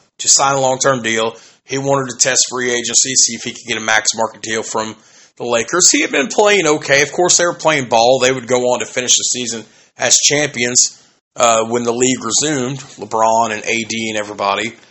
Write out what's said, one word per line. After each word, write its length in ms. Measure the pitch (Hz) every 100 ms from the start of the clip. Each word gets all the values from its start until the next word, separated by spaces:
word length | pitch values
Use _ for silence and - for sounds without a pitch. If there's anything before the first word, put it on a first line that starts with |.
| _ -
to 80 | -
sign 260 | - 139 139
a 60 |
long-term 400 | 131 131 139 127
deal. 340 | 110 113 113 - - _ -
He 120 | 135
wanted 340 | 139 139 131
to 60 | 117
test 280 | 135 123 -
free 220 | 127 123
agency, 440 | 120 117 117 135 127
see 200 | - 113
if 80 |
he 80 | 123
could 160 | 104 117
get 100 | 110
a 40 |
max 300 | 110 107 - 110
market 260 | 110 101
deal 220 | 113 113
from 320 | 104 113 110 107 _ - - -
the 80 |
Lakers. 480 | 123 117 113 175 185
He 100 | 285
had 100 | 320
been 160 | 285 269
playing 380 | - 208 202 156
okay. 380 | 151 - 139
Of 80 | 143
course, 260 | - 175 -
they 80 | 175
were 80 |
playing 360 | 165 160 147 120
ball. 300 | 117 117 131
They 120 | 127
would 160 | 131 117
go 260 | 123 123
on 60 | 127
to 80 | 139
finish 240 | 131 120
the 120 | -
season 420 | - 123 117 113 - _ _ -
as 220 | 127 -
champions, 880 | - 147 143 127 123 123 - - _ _ _ -
uh, 300 | 120 113 113
when 180 | 120
the 100 | 117
league 300 | 117 131 120
resumed, 560 | 113 104 151 143 123 139
LeBron 720 | - - 104 110 113 113 113
and 120 | 107
A 200 | - 113
D 260 | 110 113 110
and 80 | 107
everybody. 580 | 104 104 98 101 113 117 -